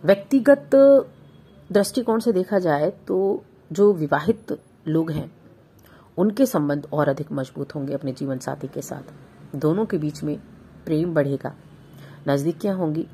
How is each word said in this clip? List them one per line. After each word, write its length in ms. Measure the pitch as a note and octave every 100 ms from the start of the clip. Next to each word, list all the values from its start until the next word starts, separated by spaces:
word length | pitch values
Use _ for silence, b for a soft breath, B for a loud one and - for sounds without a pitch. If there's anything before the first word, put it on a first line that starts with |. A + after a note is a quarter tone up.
व्यक्तिगत 640 | D3+ G3 - C4+ A#3+ C#4+ - C4+ C#4 C#4 C4 - - - - - -
दृष्टिकोण 480 | F#3 G3+ - A#3 A3+
से 120 | A#3+
देखा 280 | F#3 F#3 G3+
जाए 300 | F3+ D3 D#3+ - -
तो 360 | F#3 G3 - - - _
जो 200 | D#3+ G#3
विवाहित 640 | F#3 D3+ C#3+ D#3 A3 - - _ _ -
लोग 240 | D#3 E3
हैं 180 | D3+ C3+ - - - _ _ b b b -
उनके 280 | G3 G#3 C4+
संबंध 420 | E3+ D3 D3 C#3+
और 160 | D3+ C#3+
अधिक 220 | C#3 D3
मजबूत 440 | C#3+ C3 - C#3 D3+
होंगे 180 | C#3
अपने 180 | C#3 C#3
जीवन 280 | B2+ C#3 C3
साथी 280 | C3 C3+ C#3
के 140 | C#3
साथ। 720 | - C3+ - - - - - C#3+
दोनों 300 | D3+ F3+ G#3+
के 120 | F#3+
बीच 260 | D3+ -
में 140 | D3+ D3 - - - - -
प्रेम 280 | D#3 F3
बढ़ेगा, 400 | D#3+ C#3 C3+ C3 - - - - B B B -
नजदीकियां 460 | C#3+ D3+ D#3+ G#3 F#3
होंगी 280 | E3 D3+ -